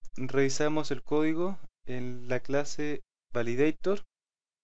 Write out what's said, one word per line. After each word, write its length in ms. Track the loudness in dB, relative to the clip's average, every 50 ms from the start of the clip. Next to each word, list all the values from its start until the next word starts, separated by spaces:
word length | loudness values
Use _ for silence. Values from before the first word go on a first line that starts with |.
| -8 -8 -4
revisamos 760 | -4 -2 0 2 4 4 4 4 2 2 2 2 0 0 0
el 100 | -2 -4
código 560 | -2 0 0 2 2 2 2 0 0 -2 -2 -4 -6 -10 _ _ -8 -6
en 400 | -4 -2 -2 -4 -4 -4 -2 -2
la 140 | -2 0
clase 600 | 0 0 0 0 0 0 -2 -2 -2 -2 -2 -4 -6 _ _ _ _ -6 -2
validator, 720 | -2 0 0 2 2 2 2 2 0 0 0 0 0 -2 -8 _ _ _ _ _ _ _ _ _ _